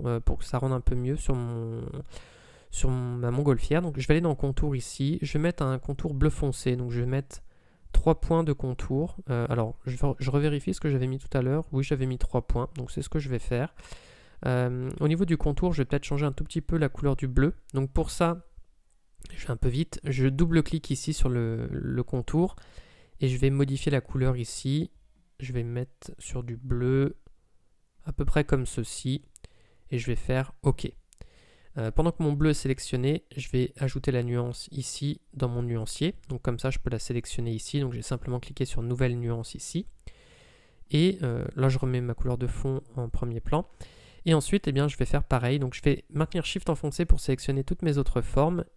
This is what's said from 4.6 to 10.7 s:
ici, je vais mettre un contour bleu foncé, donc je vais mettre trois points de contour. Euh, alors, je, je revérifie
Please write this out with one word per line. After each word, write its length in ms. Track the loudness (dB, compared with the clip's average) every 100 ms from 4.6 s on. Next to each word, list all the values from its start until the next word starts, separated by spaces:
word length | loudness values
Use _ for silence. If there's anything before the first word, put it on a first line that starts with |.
| 2 0
ici, 440 | -4 -2 -2 0
je 100 | -2
vais 80 | 0
mettre 240 | 0 0
un 160 | -2 -2
contour 340 | -4 -4 -2
bleu 160 | 2 2
foncé, 460 | 4 -2 0 -2 0
donc 160 | -2
je 80 | -2
vais 60 | 0
mettre 360 | -2 -4 -10 -16 -20 -20 _ 2
trois 280 | 4 6 4
points 240 | 4 2
de 100 | 2
contour. 640 | 0 -2 -4 -2 0 -2 -4 -4
Euh, 180 | -2 0
alors, 300 | 0 0 -4 -6
je, 100 | 0 2 2
je 100 | 0
revérifie 440 | 2 2 0 -2